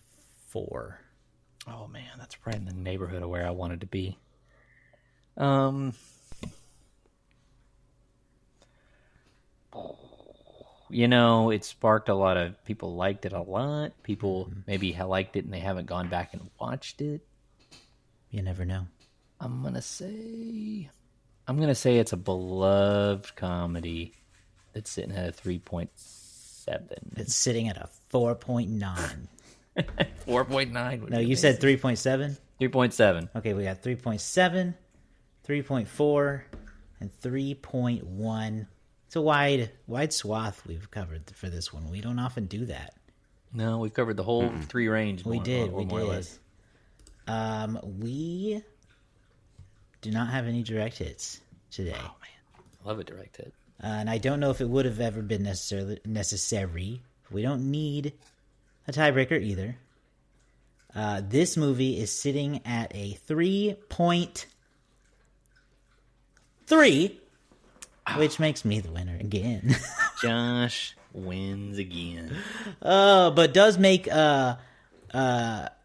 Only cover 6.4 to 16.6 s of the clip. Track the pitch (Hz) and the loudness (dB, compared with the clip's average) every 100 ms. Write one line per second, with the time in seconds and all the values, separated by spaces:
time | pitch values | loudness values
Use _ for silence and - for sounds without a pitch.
6.4 | - - - _ _ _ _ _ _ _ | -14 -14 -20 _ _ _ _ _ _ _
7.4 | _ _ _ _ _ _ _ _ _ _ | _ _ _ _ _ _ _ _ _ _
8.4 | _ _ _ _ _ _ _ _ _ _ | _ _ _ _ _ _ _ _ _ _
9.4 | _ _ _ - - - - - - - | _ _ _ -16 -14 -16 -20 -20 -20 -20
10.4 | - - - _ - - 120 123 120 113 | -20 -20 -20 _ -6 2 6 8 8 6
11.4 | 113 107 - - 117 110 104 98 95 92 | 4 2 -2 0 4 4 4 4 4 4
12.4 | 87 95 - 104 90 87 92 98 95 92 | 0 -6 -10 -8 -8 -2 -2 -2 -6 -6
13.4 | 92 95 135 151 151 - - 101 101 95 | -4 -4 -4 -4 -6 -10 -8 -4 -2 -2
14.4 | 92 95 95 98 92 82 92 95 95 101 | -4 -10 -6 -2 -2 -2 -2 0 0 -4
15.4 | - 95 95 92 87 87 90 87 87 90 | -6 -6 -4 -4 -4 -6 -4 -4 -6 -10
16.4 | 92 - | -16 -12